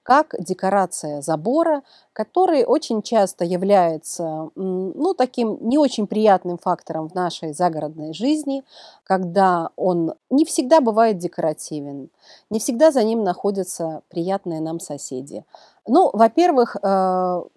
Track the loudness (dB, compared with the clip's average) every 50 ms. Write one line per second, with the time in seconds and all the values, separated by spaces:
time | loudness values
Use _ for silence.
0 | _ 4 4 4 4 _ -6 -12 -6 -6 -6 -2 -2 0 2 2 0 0 -4 -10
1 | -8 -8 -8 -8 -4 -4 -4 -2 0 0 0 2 2 0 0 -2 _ _ _ _
2 | _ _ _ -8 -8 _ _ 2 2 4 4 2 2 2 2 0 0 -2 -4 -4
3 | -2 0 2 2 2 2 0 _ -4 -2 -2 -2 2 4 4 4 4 2 0 -4
4 | _ -12 -8 -8 -6 -6 -6 -8 -10 -10 _ -8 -6 -4 -4 -4 -4 -6 -6 -4
5 | -2 -2 0 0 -2 -2 0 -4 -2 -2 -4 -4 -2 0 2 2 2 2 2 -2
6 | -4 -2 -2 2 4 4 4 4 2 -4 -8 -4 -2 -4 -4 -4 _ -8 -6 -6
7 | -6 -6 -6 -4 -4 -4 -6 -6 -10 -10 -4 0 -2 0 0 -2 -8 -8 -10 -10
8 | -12 -12 -8 -4 0 0 0 0 -2 -4 -6 -6 -8 _ _ -20 -20 -20 -20 _
9 | _ _ -2 -2 -2 0 2 4 4 4 2 0 -2 -6 _ -2 0 0 2 2
10 | 0 -2 -4 _ _ _ 2 2 2 2 0 -4 2 4 4 6 6 4 2 4
11 | 2 2 2 -2 -4 -6 -4 -2 -4 -4 -4 -4 -10 -10 -10 -10 -10 -10 -12 -12
12 | -14 -16 _ _ _ -20 -20 _ _ _ -6 -4 -4 -4 0 4 4 4 4 4
13 | 0 2 0 0 0 -2 -2 -2 -2 -4 -2 -2 -6 -6 -6 -6 -6 -6 -6 -10
14 | _ _ -6 -6 -4 -2 -4 -4 _ -6 -6 -6 -6 -6 -6 -8 -10 -10 -12 -12
15 | -10 -10 -10 -10 -10 -10 -12 -14 -14 _ -20 -20 -20 _ _ _ _ 2 4 4
16 | 4 4 4 4 4 4 6 4 2 4 4 4 2 2 -2 -4 0 0 2 2
17 | 2 2 0 0 0 0 -2 -4 -6 -10 _